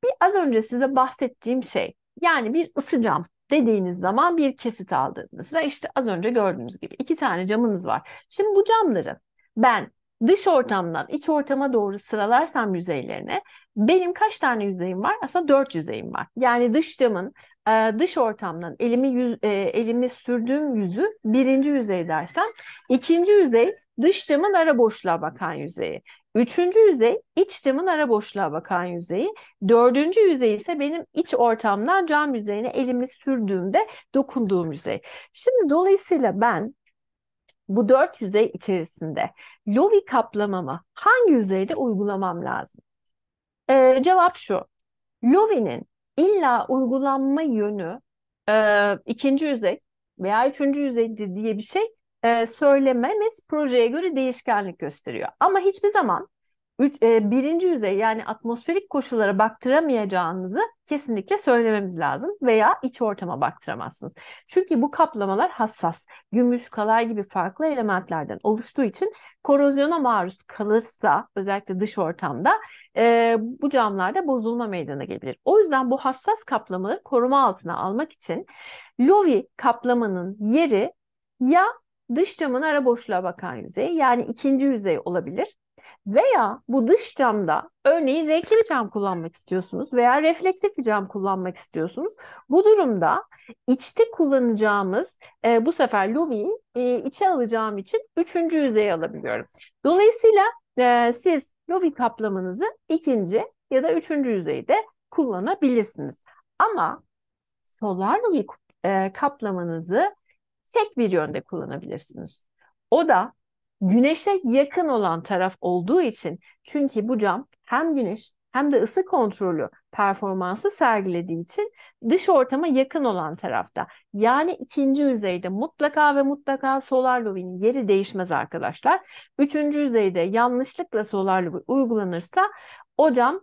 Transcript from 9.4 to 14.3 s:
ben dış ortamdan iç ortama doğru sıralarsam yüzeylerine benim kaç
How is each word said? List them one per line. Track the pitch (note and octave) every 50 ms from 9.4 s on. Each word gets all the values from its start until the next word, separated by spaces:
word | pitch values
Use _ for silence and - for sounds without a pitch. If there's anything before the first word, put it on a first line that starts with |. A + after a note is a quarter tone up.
| _ _ _ A3
ben | A3+ B3 A#3 G3+ - - _ _ _ _ _ _ A3+ A#3
dış | F#4 G4 - G4
ortamdan | E4+ C#4 B3 A3+ G#3+ G3 F3+ E3+ E3 D3 C#3+ -
iç | - D4+ - -
ortama | D#4 D4 C#4+ D4 C#4 C4+ C#4 C#4 B3+
doğru | A3+ G#3 G3+ G3 G#3
sıralarsam | - - - G#3+ G3+ G#3 A#3 A#3+ D#4 D#4+ - - A#3 G#3 F#3+
yüzeylerine | F3 F3 F3+ D#3+ C3+ - A1+ - - - - - F#4 - _ _ - _ _ _
benim | G#3+ G#3 A3 F4 F#4 F4+ F4 F#4
kaç | - G#4+ A4